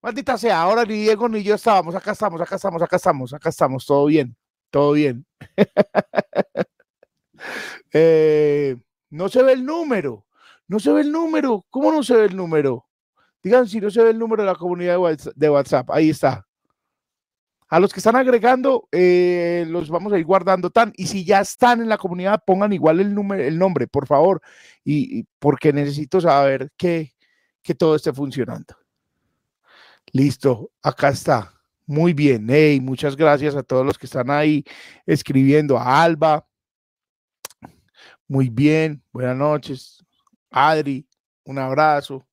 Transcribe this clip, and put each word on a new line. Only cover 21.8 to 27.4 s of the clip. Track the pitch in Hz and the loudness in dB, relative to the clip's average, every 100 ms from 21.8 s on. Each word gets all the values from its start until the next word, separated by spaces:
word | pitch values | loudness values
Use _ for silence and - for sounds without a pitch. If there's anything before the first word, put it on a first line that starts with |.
en | 226 | 0
la | 214 | -4
comunidad, | 190 180 185 214 - | -4 -4 -2 -2 0
pongan | 190 208 | 0 0
igual | 185 156 165 | 2 2 2
el | 202 | 0
número, | 202 196 196 | -2 -4 -4
el | 131 160 | -2 0
nombre, | 190 170 120 | 0 0 -2
por | 139 139 | -4 0
favor. | 143 175 185 _ - - _ | 2 2 0 _ -20 -20 _
Y, | - 147 - 107 | -4 -2 -2 -8
y | - _ | -12 _
porque | 147 139 156 | 0 2 0
necesito | 143 143 143 147 185 | 0 -4 -6 -2 0
saber | 165 143 139 135 131 - | 2 2 2 0 -8 -6
que, | 180 165 156 _ _ _ | -4 -4 -6 _ _ _